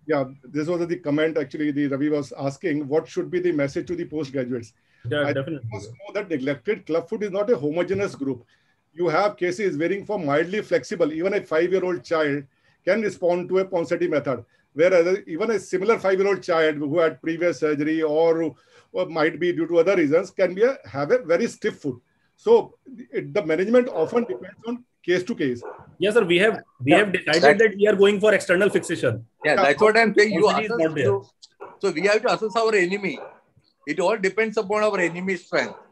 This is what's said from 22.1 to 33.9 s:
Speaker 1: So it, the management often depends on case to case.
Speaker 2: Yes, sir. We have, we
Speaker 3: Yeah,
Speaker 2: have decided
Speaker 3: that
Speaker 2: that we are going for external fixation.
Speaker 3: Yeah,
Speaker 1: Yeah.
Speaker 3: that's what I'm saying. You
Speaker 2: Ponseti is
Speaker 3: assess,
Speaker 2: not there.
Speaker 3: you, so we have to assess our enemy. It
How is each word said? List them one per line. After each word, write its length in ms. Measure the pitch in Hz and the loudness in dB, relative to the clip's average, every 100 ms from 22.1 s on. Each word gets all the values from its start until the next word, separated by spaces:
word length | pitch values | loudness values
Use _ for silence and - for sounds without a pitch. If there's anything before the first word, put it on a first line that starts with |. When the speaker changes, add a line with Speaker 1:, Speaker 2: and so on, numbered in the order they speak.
| _ _ _ | _ _ _
Speaker 1:
So 400 | - 226 - _ - 240 - | 4 4 4 _ -20 -20 -10
it, 200 | 240 143 | -10 -4
the 140 | 143 156 | -4 -2
management 440 | 160 196 247 247 | 0 4 2 2
often 340 | 170 160 240 | -2 -2 -2
depends 360 | 233 - 185 - 226 | -4 -8 -12 -14 -10
on 160 | 240 - _ | -10 -12 _
case 200 | - 180 | -2 -2
to 120 | 180 240 | 0 -4
case. 260 | 147 117 - - - _ | -2 -4 -10 -16 -20 _
Speaker 2:
Yes, 140 | 190 214 | 0 2
sir. 80 | 190 | 4
We 120 | 175 | 4
have, 220 | 214 202 - _ | 4 0 -10 _
we 80 | 127 | 4
Speaker 3:
Yeah, 80 | 175 | 4
Speaker 2:
have 120 | 208 | 4
decided 280 | 180 160 160 | 0 0 4
Speaker 3:
that 140 | - 202 | 6 6
Speaker 2:
that 160 | 220 196 | 4 4
we 100 | 208 | 2
are 80 | 196 | 6
going 240 | 196 208 | 4 4
for 140 | 208 | 2
external 360 | 196 - 175 202 | 2 2 2 4
fixation. 560 | 185 - 165 135 110 - _ 151 | 0 -2 -2 -2 -2 -10 _ 0
Speaker 3:
Yeah, 80 | 143 | 2
Speaker 1:
Yeah. 80 | |
Speaker 3:
that's 180 | 139 147 | 2 4
what 160 | 214 214 | 4 6
I'm 160 | 226 196 | 4 4
saying. 160 | 208 | 4
You 100 | 180 | 4
Speaker 2:
Ponseti 200 | 202 - | 2 2
is 80 | 214 | -2
Speaker 3:
assess, 80 | 233 | -2
Speaker 2:
not 160 | 160 151 | -2 0
there. 100 | 120 | 0
Speaker 3:
you, 200 | 98 - _ - _ - - | 0 -4 _ -20 _ -20 -6
so 120 | 196 | -4
we 100 | 156 190 | 0 2
have 140 | 214 | 2
to 100 | 226 | 2
assess 220 | 170 214 226 | -2 0 0
our 180 | 226 | 2
enemy. 460 | 220 180 202 190 123 - - _ _ _ _ | 2 2 -2 -4 -8 -12 -20 _ _ _ _
It 140 | - | -8